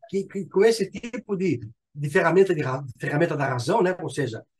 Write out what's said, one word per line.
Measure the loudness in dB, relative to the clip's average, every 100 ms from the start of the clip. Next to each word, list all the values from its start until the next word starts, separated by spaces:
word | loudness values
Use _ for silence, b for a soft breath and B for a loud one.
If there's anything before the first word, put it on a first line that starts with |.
| -8
que, | -6 -6
que | -8 -2
com | 4
esse | 4 4 -2
tipo | -6 -10 -10 -6 -2
de, | -2 -2 -6 -20 _ -8
de | -2
ferramenta, | 2 4 6 4
de | 2
ra-, | -2 -4 -8 -8
ferramenta | -2 0 0 0
da | -2
razão, | -2 0 2
né? | 2 0
Ou | -6
seja, | -4 -4 -6 -14 _